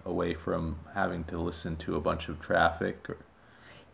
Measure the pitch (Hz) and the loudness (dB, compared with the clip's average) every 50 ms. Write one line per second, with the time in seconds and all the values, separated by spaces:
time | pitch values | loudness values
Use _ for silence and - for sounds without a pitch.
0 | - 92 87 87 87 87 82 80 - 98 90 87 82 80 78 80 - - - 98 | -4 -2 0 2 2 2 0 -2 0 0 0 0 0 0 -2 -4 -8 -6 -2 0
1 | 95 90 87 85 80 78 87 85 85 85 - - - 87 82 80 - - 85 78 | 0 0 0 -2 -4 -4 -2 -2 -2 -2 -2 -4 -4 -6 -6 -4 -2 -2 0 2
2 | 73 85 80 80 - - 82 78 - - 92 85 82 82 - - 95 95 - - | 2 2 0 0 -2 -6 -8 -6 0 4 6 8 8 6 6 4 0 0 -2 -4
3 | - - - - - - - - - - - - - - - - - - | -8 -10 -10 -10 -12 -20 -20 -20 -20 -20 -20 -20 -20 -20 -20 -20 -20 -6